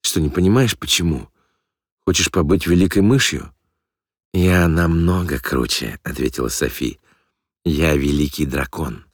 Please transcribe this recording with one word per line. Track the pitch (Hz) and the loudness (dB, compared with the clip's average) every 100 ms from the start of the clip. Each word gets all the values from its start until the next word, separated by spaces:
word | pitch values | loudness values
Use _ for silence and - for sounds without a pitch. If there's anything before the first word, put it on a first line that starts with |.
«Что, | - 87 | -2 -2
не | 76 | 0
понимаешь, | 90 92 120 123 - | 2 4 4 2 -2
почему? | - - 85 71 - _ _ _ _ _ _ _ - | -4 -2 0 -2 -8 _ _ _ _ _ _ _ -2
Хочешь | 90 - | 0 0
побыть | 92 73 90 85 | 0 2 2 4
великой | 87 92 104 | 2 4 4
мышью?» | 101 135 - 69 - _ _ _ _ _ _ _ _ | 4 4 2 -4 -10 _ _ _ _ _ _ _ _
«Я | 92 90 90 87 | 0 4 4 4
намного | 80 85 82 85 90 87 69 | 2 2 2 2 0 -2 -6
круче», | - 65 58 - 57 - | -4 -2 -2 -4 -6 -10
ответила | - 69 64 - 62 | -12 -4 -4 -4 -6
Софи. | - 65 - 64 - _ _ _ _ _ _ 85 | -4 -4 -4 -6 -8 _ _ _ _ _ _ -4
«Я | 73 82 73 | 0 2 2
великий | 71 71 73 - 71 | 2 0 -2 -2 -4
дракон». | 69 67 - 71 55 _ | -4 -6 -8 -8 -8 _